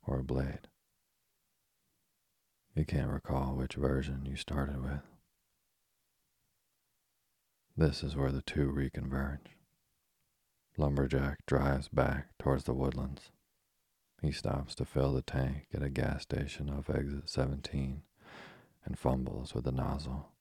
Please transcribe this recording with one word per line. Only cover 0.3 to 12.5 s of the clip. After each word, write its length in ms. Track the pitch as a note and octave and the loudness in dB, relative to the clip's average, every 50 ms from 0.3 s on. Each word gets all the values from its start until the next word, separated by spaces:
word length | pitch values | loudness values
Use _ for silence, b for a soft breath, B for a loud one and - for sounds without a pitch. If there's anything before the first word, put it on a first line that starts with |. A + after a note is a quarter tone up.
| C2 C2 C2+ C2+ C2 - - - _ _ _ _ _ _ _ _ _ _ _ _ _ _ _ _ _ _ _ _ _ _ _ _ _ _ _ _ _ _ _ _ _ _ _ _ _ _ _ _ _ | 0 0 0 0 -4 -8 -12 -18 _ _ _ _ _ _ _ _ _ _ _ _ _ _ _ _ _ _ _ _ _ _ _ _ _ _ _ _ _ _ _ _ _ _ _ _ _ _ _ _ _
You 100 | - D#2+ | 0 0
can't 260 | - - - - - | 2 2 0 2 0
recall 460 | - C#2 - - - C2 C2+ C2 C2 | -2 -4 -2 -2 0 0 0 0 0
which 180 | C2 B1+ C2 - | -2 -2 -4 -2
version 500 | - C#2+ C2 C2+ C2+ C2 C2+ C2+ C2+ C2+ | 0 2 2 2 2 0 -2 -4 -4 -4
you 120 | C2+ C#2 | -4 -6
started 460 | C2+ - - C#2 C#2 C#2 C#2 C#2+ C2 | -6 -6 -2 -2 -2 0 0 -2 -4
with. 180 | C2 C2+ C#2+ C#2+ - - - - _ _ _ _ _ _ _ _ _ _ _ _ _ _ _ _ _ _ _ _ _ _ _ _ _ _ _ _ _ _ _ _ _ _ _ _ _ _ _ _ _ _ _ _ _ _ _ _ _ _ _ | -4 -4 -4 -4 -6 -10 -20 -20 _ _ _ _ _ _ _ _ _ _ _ _ _ _ _ _ _ _ _ _ _ _ _ _ _ _ _ _ _ _ _ _ _ _ _ _ _ _ _ _ _ _ _ _ _ _ _ _ _ _ _
This 280 | - E2 D2+ D2 - - | 4 4 4 4 2 -4
is 100 | C#2+ C#2+ | -4 -2
where 140 | C#2 C#2 C2+ | 0 0 0
the 100 | C2+ C2+ | 0 -2
two 280 | - - - D2+ D2 C#2 | -4 -2 0 2 2 2
reconverge. 760 | A#1+ B1+ C#2 C2 - - C2 C2+ C2+ C2+ C#2 C#2 C#2+ C#2+ - - - _ _ _ _ _ _ _ _ _ _ _ _ _ _ _ _ _ _ _ _ _ _ _ _ | 2 0 -2 -2 -2 -4 -4 -2 -2 -2 -2 -2 -4 -6 -10 -16 -20 _ _ _ _ _ _ _ _ _ _ _ _ _ _ _ _ _ _ _ _ _ _ _ _
Lumberjack 680 | - D2+ C#2+ C#2 C#2 C#2 C2 C2+ C2+ C2+ C#2 C#2 - - | 2 2 2 4 2 2 2 2 2 2 0 -2 -4 -2
drives 440 | - C2+ C2 C2+ C#2 C#2 C2+ C#2 - | 2 2 4 4 4 2 2 0 0
back 400 | - - B1+ - C2 C2+ D2 - - _ | 2 2 2 4 2 -2 -4 -8 -12 _
towards 260 | - C#2 | 0 2